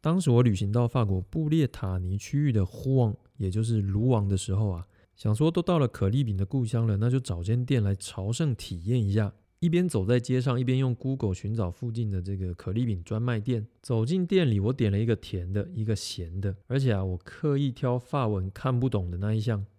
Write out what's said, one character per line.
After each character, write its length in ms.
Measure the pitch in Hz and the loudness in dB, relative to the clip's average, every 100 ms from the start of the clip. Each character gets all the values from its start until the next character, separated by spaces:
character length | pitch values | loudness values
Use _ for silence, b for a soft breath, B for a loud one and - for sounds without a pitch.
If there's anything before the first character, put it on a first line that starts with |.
当 200 | 156 180 | 2 2
时 100 | 165 | 4
我 120 | 120 | 6
旅 140 | 123 95 | 6 4
行 160 | 101 | 0
到 160 | 110 120 | 0 0
法 160 | 131 | 2
国 160 | 107 95 | 0 0
布 280 | 92 160 151 | -2 -4 0
列 200 | 160 139 | 0 0
塔 300 | - 98 92 | -2 -4 -4
尼 200 | 90 101 | -2 -6
区 240 | - 139 | -4 -2
域 80 | 147 | 2
的 120 | 107 | 2
Rouen， 520 | 92 - 135 135 117 - _ _ | 0 -2 0 2 2 0 _ _
也 120 | 95 | -2
就 140 | 95 | -2
是 180 | 110 113 | 0 0
卢 300 | 98 98 123 | 0 0 2
昂 160 | 117 101 | 2 2
的 100 | 98 | 0
时 160 | - | 0
候 180 | 95 107 | 0 0
啊， 160 | 87 - b b | -2 -10 b b
想 180 | _ 107 | _ -2
说 160 | 107 151 | 2 2
都 140 | 170 | 2
到 160 | 175 175 | 2 2
了 80 | 127 | 2
可 220 | - 98 | 2 0
丽 160 | 120 | 2
饼 120 | 127 95 | 0 0
的 80 | |
故 220 | 95 139 113 | -2 -2 0
乡 180 | 117 | 0
了， 120 | 113 101 | 0 2
那 120 | 117 | 2
就 120 | 131 | 0
找 240 | 123 87 | -2 -6
间 200 | 87 120 | -2 -2
店 160 | 123 135 | 2 2
来 140 | 101 | 2
朝 380 | 98 - - 95 | -2 -6 -8 -4
圣 200 | 117 160 113 | -2 -2 -2
体 300 | - 90 87 | -6 -8 -2
验 140 | 123 | 0
一 120 | 107 | 2
下。 200 | 101 104 - _ _ | 2 0 -4 _ _
一 80 | 175 | 0
边 180 | 170 180 | 2 2
走 200 | 113 95 | 0 2
在 120 | 123 | 0
街 220 | 117 127 | 2 0
上， 180 | 127 123 | 2 0
一 60 | |
边 140 | 127 127 | 2 2
用 160 | 131 | 0
Google 400 | 120 131 135 107 | -2 -4 -2 -2
寻 200 | 90 101 | -2 -4
找 160 | 113 92 | -2 -2
附 220 | 90 123 | -4 -8
近 180 | 113 110 | -4 -2
的 120 | 95 | -2
这 120 | 90 | -4
个 200 | 98 92 | -4 -4
可 180 | 87 - | -6 -4
丽 140 | 101 123 | -2 -2
饼 180 | 95 | -2
专 160 | 82 110 | -4 -2
卖 180 | 120 117 | -2 -2
店。 280 | 110 120 107 _ | -2 -2 -4 _
走 240 | - 117 113 | -2 0 2
进 200 | 185 175 | 0 2
店 240 | 190 156 | 2 4
里， 80 | 104 | 4
我 140 | 101 | 2
点 180 | 139 113 | 2 2
了 80 | 101 | 2
一 60 | |
个 100 | 113 | 2
甜 380 | 110 - 95 87 | 0 -2 -8 -2
的， 160 | 101 101 | -2 -4
一 100 | 170 | -4
个 100 | 107 | -2
咸 460 | 107 - - 85 92 | -2 -4 -8 -8 -4
的， 160 | 98 92 _ | -4 -4 _
而 140 | 131 | 0
且 140 | 135 | 2
啊， 100 | 101 | 2
我 140 | 95 90 | 0 -4
刻 400 | - - 156 139 | -8 -4 0 0
意 120 | 143 | 0
挑 280 | 123 131 123 | -2 -2 -2
法 280 | - 143 117 | -2 -2 0
文 240 | 101 92 | 0 -2
看 280 | - 127 127 | -4 -2 0
不 80 | 127 | 2
懂 220 | 110 90 | 0 -2
的 80 | 87 | -4
那 160 | 104 | -2
一 40 | 110 | 0
项 240 | 107 107 101 | 0 -2 -4